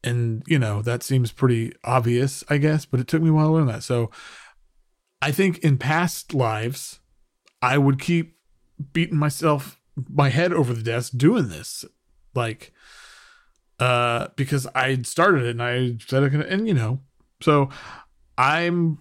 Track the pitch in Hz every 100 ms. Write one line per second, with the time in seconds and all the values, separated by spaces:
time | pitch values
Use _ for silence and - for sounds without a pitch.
0 | 127 120 117 113 - 160 113 104 113 120
1 | - 135 120 - 131 117 113 - - 127
2 | 117 120 135 - - 147 151 156 - 127
3 | 127 160 160 156 156 160 139 107 - 120
4 | 113 - - - - _ _ _ _ _
5 | _ _ 139 143 196 170 160 135 131 156
6 | 175 - - 147 117 110 117 135 - -
7 | _ _ _ _ _ _ 127 143 139 135
8 | - 170 160 _ _ _ _ - 139 165
9 | 165 156 147 - 160 147 139 - _ -
10 | 127 143 139 120 175 170 127 117 113 117
11 | 120 123 143 240 123 78 - - - _
12 | _ _ _ 123 117 107 - _ - -
13 | - - - _ _ _ _ - 127 120
14 | 120 117 - - 135 143 131 135 131 131
15 | 120 - 185 160 120 117 120 123 127 117
16 | - 131 139 143 - 190 226 151 110 131
17 | - _ _ _ - 147 135 - - -
18 | - _ _ - 131 160 175 175 165 147